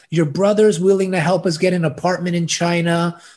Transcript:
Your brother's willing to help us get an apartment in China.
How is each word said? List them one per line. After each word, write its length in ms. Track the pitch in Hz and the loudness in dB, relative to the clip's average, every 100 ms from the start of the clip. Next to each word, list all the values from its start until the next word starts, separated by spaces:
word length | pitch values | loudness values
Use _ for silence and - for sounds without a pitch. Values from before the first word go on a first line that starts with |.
| _ | _
Your 160 | 160 151 | -2 -2
brother's 520 | 147 202 208 214 165 | 0 0 4 2 4
willing 320 | 185 196 190 | 2 2 0
to 80 | 185 | -2
help 260 | 151 185 180 | 0 0 -2
us 100 | 156 | 0
get 160 | 185 | 0
an 140 | 180 160 | 0 -2
apartment 500 | - 175 175 175 175 | -2 -2 -2 -2 -2
in 100 | 165 | -2
China. 720 | - 170 170 170 170 170 170 - | -2 0 0 0 0 -2 -6 -16